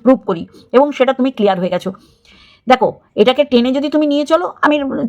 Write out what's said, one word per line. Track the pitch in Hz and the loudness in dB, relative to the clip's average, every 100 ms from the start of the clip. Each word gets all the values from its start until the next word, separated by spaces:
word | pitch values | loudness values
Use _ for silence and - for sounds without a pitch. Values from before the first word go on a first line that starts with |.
proof | 247 262 | 2 2
করি, | - 170 180 - _ | 0 -6 -6 -18 _
এবং | 240 285 | 2 2
সেটা | - 254 | 2 -2
তুমি | 262 262 | 0 -2
ক্লিয়ার | 262 202 185 | 0 -2 0
হয়ে | 185 | -2
গেছো। | 180 185 185 _ _ _ _ _ _ - | -4 -6 -12 _ _ _ _ _ _ 0
দেখো, | 254 190 - _ - | 2 2 -4 _ 0
এটাকে | 226 254 | 0 2
টেনে | 285 240 240 | 0 2 0
যদি | 269 285 | -2 -2
তুমি | 302 302 | 0 0
নিয়ে | 285 294 | -2 0
চলো, | 320 359 - | -2 -2 -2
আমি | 285 294 277 269 | 0 0 -2 -6